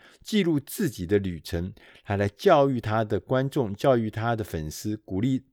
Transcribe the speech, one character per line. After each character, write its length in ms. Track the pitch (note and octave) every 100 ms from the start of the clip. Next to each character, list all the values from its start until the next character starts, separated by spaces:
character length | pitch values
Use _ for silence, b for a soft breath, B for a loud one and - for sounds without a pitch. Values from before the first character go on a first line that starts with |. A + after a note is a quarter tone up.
| b b
记 220 | - G#3+
录 160 | E3+ D3
自 300 | - - F3+
己 160 | G#2+ E2+
的 120 | G#2
旅 200 | G2 E2
程， 340 | - E2+ F2+ - B B
还 140 | B G2+
来 100 | G2+
教 400 | - G3+ D#3 C#3
育 120 | B2
他 220 | A2 A2
的 160 | G#2+ G#2
观 300 | - C3 C#3
众， 240 | D3+ A2 G2+
教 220 | C#3+ B2+
育 120 | A2
他 260 | A2 A2+ A2+
的 80 |
粉 260 | G#2 E2 D2+
丝， 280 | - G#2+ G#2+
鼓 240 | - F#2+
励 220 | B2 C3 -